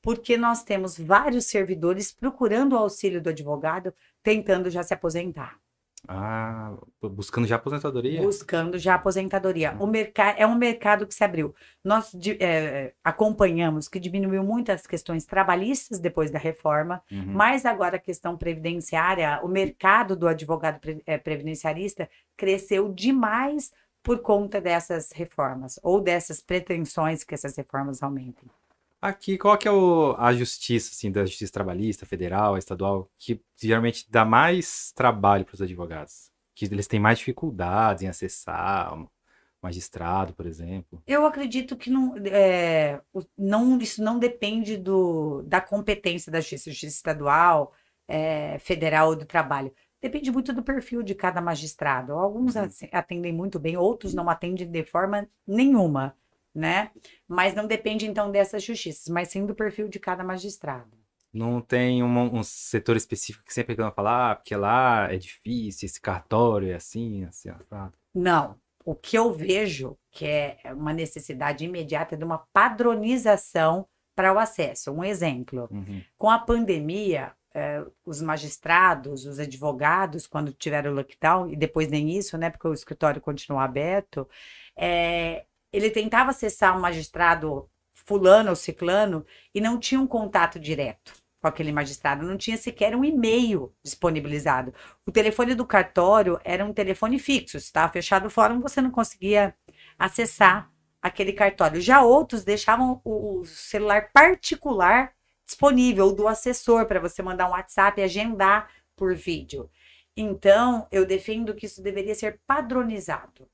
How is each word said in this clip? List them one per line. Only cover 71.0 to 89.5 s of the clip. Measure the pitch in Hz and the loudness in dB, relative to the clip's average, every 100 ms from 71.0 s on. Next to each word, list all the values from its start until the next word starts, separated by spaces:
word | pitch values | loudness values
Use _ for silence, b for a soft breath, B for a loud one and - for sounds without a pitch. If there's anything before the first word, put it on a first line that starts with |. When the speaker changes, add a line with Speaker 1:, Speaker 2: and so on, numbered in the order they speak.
| 156 156 - 131 143 143 | -6 -8 -12 -6 -6 -4
Speaker 1:
imediata | 165 180 151 151 160 156 | -8 -8 -6 -6 -6 -8
é | |
de | |
uma | 165 160 - | -6 -8 0
padronização | 196 233 220 240 226 214 254 220 196 - 175 160 175 196 _ _ - | 4 4 4 0 2 0 0 4 2 2 2 2 2 -4 _ _ 0
para | 185 | 4
o | 196 | 4
acesso. | 214 - 143 - - | 0 -2 -4 -4 -8
Um | 147 | -6
exemplo, | 190 190 165 127 123 123 117 | -4 -2 -2 -4 -8 -10 -10
Speaker 2:
Uhum. | 101 98 98 - _ | -10 -10 -12 -14 _
Speaker 1:
com | 214 | 2
a | 226 | 2
pandemia, | - 233 220 165 151 190 208 151 131 _ _ | 2 0 2 0 -2 -4 -2 -2 -4 _ _
eh, | 147 147 147 151 _ | -8 -6 -6 -10 _
os | - 147 | -14 -8
magistrados, | 160 156 147 - 156 170 185 147 135 139 135 | -4 -4 -6 -10 2 6 6 2 -4 -12 -10
os | 143 | -10
advogados, | 147 131 147 131 147 175 190 160 - | -10 -6 -6 0 0 2 -2 -4 -6
quando | 151 147 | -6 -6
tiveram | - 160 147 143 | -6 -4 -4 -2
o | 139 | -4
lockdown, | 139 - 156 185 180 | -6 -2 2 2 0
e | 147 | -4
depois | 151 - 156 | -2 -2 -2
nem | 147 151 185 | 0 -2 -4
isso, | 196 165 | -6 -6
né, | 165 | -6
porque | - 165 | -4 -6
o | |
escritório | 151 - 156 156 143 | -6 -10 -2 0 0
continuou | 151 143 - 139 | -6 -10 -6 -2
aberto, | 131 127 160 196 - - 131 B B B B - | -2 -2 -2 -2 -4 -10 -12 B B B B -6
eh, | 175 175 170 170 165 165 - _ _ | -2 0 0 -2 -4 -6 -14 _ _
ele | 202 214 | -2 0
tentava | 220 214 226 262 | 0 2 2 2
acessar | 254 214 - 190 185 | 0 -2 2 4 4
um | |
magistrado | 180 165 151 165 170 165 156 139 - _ _ | -2 -4 -8 0 2 2 -2 -6 -10 _ _
fulano | - - 202 185 208 214 | -20 -2 4 8 8 8
ou | 170 | -2
ciclano | - - 175 190 214 160 151 b b | -4 -4 0 2 2 -2 -8 b b